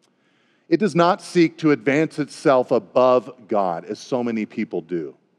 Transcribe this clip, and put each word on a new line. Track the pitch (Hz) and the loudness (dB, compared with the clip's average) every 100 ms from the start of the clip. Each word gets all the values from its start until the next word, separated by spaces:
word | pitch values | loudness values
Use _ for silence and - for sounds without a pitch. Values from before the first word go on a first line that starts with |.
| _ _ _ _ _ _ _ | _ _ _ _ _ _ _
It | 160 | -2
does | 202 147 | 0 2
not | 170 196 | 2 0
seek | - 180 160 - | -2 2 2 2
to | 156 | 0
advance | 139 110 139 160 - | 0 0 0 -2 -4
itself | 135 - 156 131 123 | -10 -4 0 2 2
above | 120 95 131 127 127 117 - 92 | -2 0 2 4 2 0 -12 -6
God, | 107 92 85 85 | -4 -2 -4 -10
as | - | -14
so | - 127 | -8 -6
many | 120 113 104 | -4 -6 -8
people | - 104 90 | -8 -8 -8
do. | 80 85 73 62 _ | -8 -8 -8 -14 _